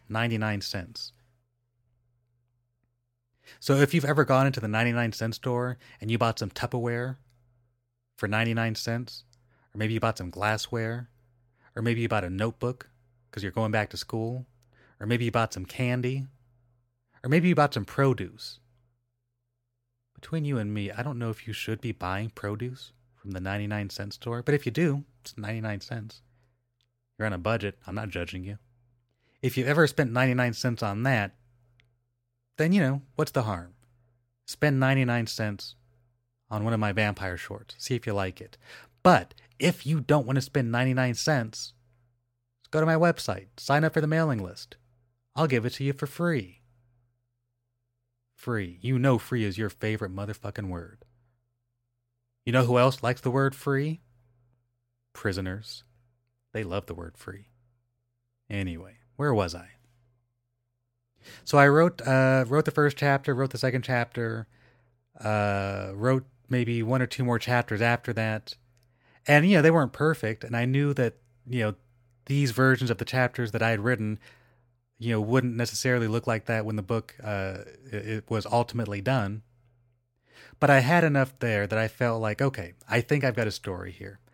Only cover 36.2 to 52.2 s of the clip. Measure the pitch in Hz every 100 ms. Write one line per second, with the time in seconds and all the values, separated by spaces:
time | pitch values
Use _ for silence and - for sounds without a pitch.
36.2 | _ _ _ 107 110 113 107 98 104 101
37.2 | 95 87 - 101 - - - 123 117 101
38.2 | 95 - 110 - - - - _ 185 147
39.2 | 87 - _ - 135 135 135 160 - 147
40.2 | 120 135 123 143 120 120 131 127 127 113
41.2 | - 143 110 - - - _ _ _ _
42.2 | _ _ _ _ _ 156 160 160 170 165
43.2 | - 95 98 - - 143 156 156 151 160
44.2 | 160 117 90 - - - _ _ _ _
45.2 | _ - 160 127 117 - 139 135 143 -
46.2 | 170 147 90 - _ _ _ _ _ _
47.2 | _ _ _ _ _ _ _ _ _ _
48.2 | _ _ - 113 90 87 107 131 135 120
49.2 | - 123 107 95 104 - 107 107 101 95
50.2 | 107 104 101 101 98 87 85 - _ _
51.2 | _ _ _ _ _ _ _ _ _ _